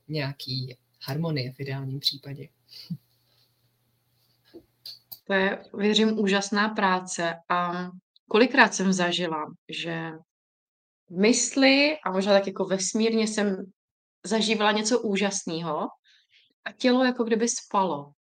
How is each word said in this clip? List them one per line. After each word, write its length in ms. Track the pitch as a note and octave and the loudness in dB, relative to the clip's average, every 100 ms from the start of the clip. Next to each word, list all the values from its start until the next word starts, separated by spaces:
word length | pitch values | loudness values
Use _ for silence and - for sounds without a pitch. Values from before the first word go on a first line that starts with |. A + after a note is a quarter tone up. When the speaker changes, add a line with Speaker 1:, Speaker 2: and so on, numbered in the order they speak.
| - | -8
Speaker 1:
nějaký 680 | D3+ C3+ C#3+ - C3 C3 - _ _ | -6 -6 -8 -8 -8 -8 -12 _ _
harmonie 500 | - C#3+ E3 D3 B2 | -8 -4 -2 -4 -6
v 60 | B2+ | -8
ideálním 400 | C3+ C#3 C3+ C3+ | -8 -8 -8 -6
případě. 480 | - C#3 C#3 C3+ - _ _ - - F3 _ _ _ _ _ _ _ _ _ _ _ _ _ _ _ - - _ - - _ - - | -6 -6 -10 -14 -16 _ _ -20 -14 -14 _ _ _ _ _ _ _ _ _ _ _ _ _ _ _ -20 -20 _ -20 -20 _ -14 -2
Speaker 2:
To 60 | |
je, 300 | G3 F#3+ F#3 - | 0 0 -2 -8
věřím, 460 | - G#3 G#3+ A3 A3 | -2 2 4 4 2
úžasná 500 | G3 G3 G3 G#3 G#3+ | 2 0 0 0 0
práce. 680 | G#3+ F#3+ F#3 F3+ - E3+ E3+ - | 0 0 0 -2 -4 -4 -4 -4
A 400 | F3+ F3 F3 F3+ F3+ _ _ - | -2 -2 -4 -8 -12 _ _ 0
kolikrát 460 | G#3+ B3 C4+ G#3+ | 4 4 6 4
jsem 200 | - F#3+ | 2 0
zažila, 600 | F#3 F3 F3 F3 D#3 D3+ E3+ - | 2 0 -2 -4 -4 -8 -12 -14
že 420 | D#3+ E3 E3 D#3+ D#3+ - _ _ _ _ _ _ _ - | -10 -8 -6 -8 -12 -18 _ _ _ _ _ _ _ -8
v 100 | F3 | 2
mysli 800 | G#3 B3+ - C#4 C4+ C4+ D4 D4+ F#3 | 4 4 0 4 4 6 4 0 -4
a 60 | |
možná 220 | F#3+ G3 | 0 4
tak 140 | G3 G3 | 4 2
jako 180 | G3 E3+ | -4 -2
vesmírně 640 | F#3+ - A3 A3+ A3 A3 | -2 -2 0 2 2 0
jsem 440 | G#3+ G3+ F#3+ G3 _ _ _ _ _ | 0 -2 -2 -8 _ _ _ _ _
zažívala 480 | F3+ A3 G#3+ G#3+ G#3+ | -2 0 2 2 2
něco 280 | G#3+ G#3+ A#3+ | 2 2 0
úžasného 880 | A3+ G3 G3 G3 - E3 E3+ D3+ A3 - _ _ _ _ _ _ - | 2 0 0 -2 -6 -6 -4 -4 -6 -10 _ _ _ _ _ _ -16
a 60 | |
tělo 320 | - B3+ B3 | 0 2 4
jako 200 | B3+ B3 | 4 2
kdyby 240 | A3 A3 A#3 | 0 2 0
spalo 640 | - - G3+ F#3 C#3+ C#3+ _ | -2 -2 0 0 -2 -8 _